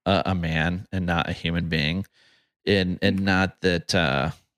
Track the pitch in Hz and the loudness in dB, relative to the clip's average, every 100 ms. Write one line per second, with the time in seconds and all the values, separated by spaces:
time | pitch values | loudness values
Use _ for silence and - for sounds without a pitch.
0 | - 95 - 92 82 80 82 90 - 95 | 0 2 2 0 0 0 0 -2 -4 -4
1 | 87 85 - 85 82 85 82 78 76 92 | 0 0 -2 -4 -2 -2 0 -2 -2 -2
2 | 104 _ _ _ _ _ - 98 90 90 | -6 _ _ _ _ _ 0 2 0 0
3 | 98 95 98 92 92 - 92 85 - 95 | 0 0 0 2 0 0 0 0 0 0
4 | 78 69 76 - _ | 2 0 -2 -4 _